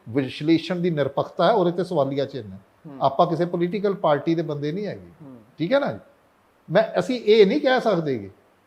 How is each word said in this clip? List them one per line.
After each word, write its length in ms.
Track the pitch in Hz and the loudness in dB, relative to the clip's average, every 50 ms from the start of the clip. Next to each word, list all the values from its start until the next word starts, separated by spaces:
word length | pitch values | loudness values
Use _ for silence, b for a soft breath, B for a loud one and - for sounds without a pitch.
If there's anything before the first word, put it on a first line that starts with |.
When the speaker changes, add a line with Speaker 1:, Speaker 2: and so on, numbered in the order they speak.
| - - | -12 -6
Speaker 1:
ਵਿਸ਼ਲੇਸ਼ਣ 680 | 110 143 135 123 - - 151 156 165 156 156 - 185 | -4 -2 -2 -4 -6 -4 0 2 2 2 2 -2 -4
ਦੀ 140 | 175 175 180 | -2 -2 -2
ਨਿਰਪੱਖਤਾ 560 | 165 147 139 131 - - 139 - - - 170 | 0 0 -2 -2 -2 -4 -4 -4 0 2 2
ਹੈ, 60 | 180 | 4
ਉਹਦੇ 180 | 226 208 175 175 | 4 4 2 0
ਤੇ 140 | 175 190 175 | 0 -2 -4
ਸਵਾਲੀਆ 400 | 180 185 151 135 135 139 139 135 | -2 0 -2 0 0 -2 -4 -4
ਚਿੰਨ੍ਹ 280 | 139 - 127 107 101 | -4 -6 -12 -12 -12
ਹੈ। 80 | 95 104 _ _ _ _ - | -16 -18 _ _ _ _ -20
Speaker 2:
ਹੂੰ। 100 | 156 139 135 | -16 -8 -2
Speaker 1:
ਆਪਾਂ 260 | 147 135 - - 175 | -2 -2 2 2 0
ਕਿਸੇ 180 | 160 165 147 175 | 2 2 -2 -2
ਪੋਲੀਟੀਕਲ 500 | 175 185 175 175 175 196 208 196 202 190 | -2 -2 -2 -2 -2 -2 -2 -2 -2 -2
ਪਾਰਟੀ 400 | - - 160 147 139 147 165 165 | 0 2 2 2 2 2 0 0
ਦੇ 80 | 165 | 0
ਬੰਦੇ 300 | 160 151 147 143 143 151 | -2 -4 -6 -6 -6 -6
ਨਹੀਂ 140 | 160 202 208 | -6 -6 -8
ਹੈਗੇ, 380 | 185 127 101 90 87 - - 156 | -8 -10 -12 -14 -20 -20 -20 -20
Speaker 2:
ਹੂੰ। 120 | 139 127 117 104 _ _ - | -20 -20 -20 -20 _ _ -6
Speaker 1:
ਠੀਕ 140 | 151 180 | -4 0
ਹੈ 60 | 262 285 | 0 0
ਨਾ? 200 | 285 196 120 98 - _ _ _ _ _ _ _ _ _ _ _ _ - | 0 -2 -6 -8 -14 _ _ _ _ _ _ _ _ _ _ _ _ 0
ਮੈਂ, 280 | 156 208 220 - - - | 2 2 2 2 0 -2
ਅਸੀਂ 220 | - - 254 233 - | -2 -2 -4 -2 4
ਇਹ 220 | 208 214 226 202 | 6 8 8 8
ਨਹੀਂ 140 | 190 254 302 | 6 6 2
ਕਹਿ 200 | 294 262 254 240 | 2 2 2 2
ਸਕਦੇ 380 | - 226 190 170 160 147 131 113 | 2 2 0 0 0 -2 -4 -4
ਗੇ 120 | 98 95 - _ _ _ _ _ _ | -6 -10 -16 _ _ _ _ _ _